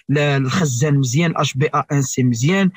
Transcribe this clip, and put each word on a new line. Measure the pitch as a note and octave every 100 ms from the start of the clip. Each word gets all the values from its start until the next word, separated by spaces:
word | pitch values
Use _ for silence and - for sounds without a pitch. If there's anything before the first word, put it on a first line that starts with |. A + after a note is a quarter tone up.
| -
ل-، | D3
الخزان | D3 C#3 C3 F#3+ D3+ A#2 D3+ C#3+
مزيان، | B2+ C3+ E3+ D3
اش | C#3
بي | C3 D3
ا | D3 -
ان | C#3+
سي | C3 -
مزيان، | B2+ A2+ C#3 G3 F#3+